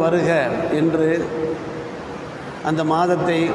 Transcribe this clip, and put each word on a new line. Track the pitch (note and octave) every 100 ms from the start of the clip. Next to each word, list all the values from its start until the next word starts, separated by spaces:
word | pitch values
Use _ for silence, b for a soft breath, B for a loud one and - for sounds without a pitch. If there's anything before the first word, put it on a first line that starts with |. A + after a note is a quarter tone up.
வருக | E3 F3 E3 D#3+ B2 A#2 - D3
என்று | D#3+ D#3+ D#3+ E3+ E3 D#3+ D#3+ D#3 - - - - - - - - - - D3+
அந்த | D#3 D#3
மாதத்தை | D#3+ F3+ E3+ F3 E3 E3